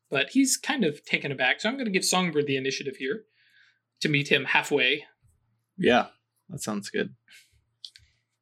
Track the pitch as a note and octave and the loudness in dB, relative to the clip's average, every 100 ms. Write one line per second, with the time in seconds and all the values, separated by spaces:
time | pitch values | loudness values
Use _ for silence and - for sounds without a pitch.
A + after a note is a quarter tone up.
0 | _ C#3 C3+ C4 C4 - - C#4+ E3+ D3 | _ -4 0 2 2 2 -2 0 0 -2
1 | - E3 D3+ C3 B2+ - G#3+ C#4 A#3 F#3 | -4 -4 -2 -2 0 0 -2 -2 -2 0
2 | - F#3 F3+ D3 C#3 C3+ C3+ C3+ C#3 - | 2 2 2 0 0 0 -2 -4 -6 -6
3 | C3 A3 - _ _ _ _ _ _ - | -6 -6 -10 _ _ _ _ _ _ -6
4 | D#3+ D3 C#3+ C#3+ C3 D#3 C#3+ C#3+ B2+ D3 | 0 0 2 2 2 0 2 2 2 0
5 | - _ _ _ _ _ _ - A2 A#2+ | -4 _ _ _ _ _ _ -2 4 4
6 | G2+ _ _ _ - C#3+ - G#2 G2+ - | 2 _ _ _ -16 -10 -6 -6 -4 -4
7 | - C3 _ - _ _ _ _ - - | -4 -8 _ -20 _ _ _ _ -20 -20
8 | _ _ _ _ | _ _ _ _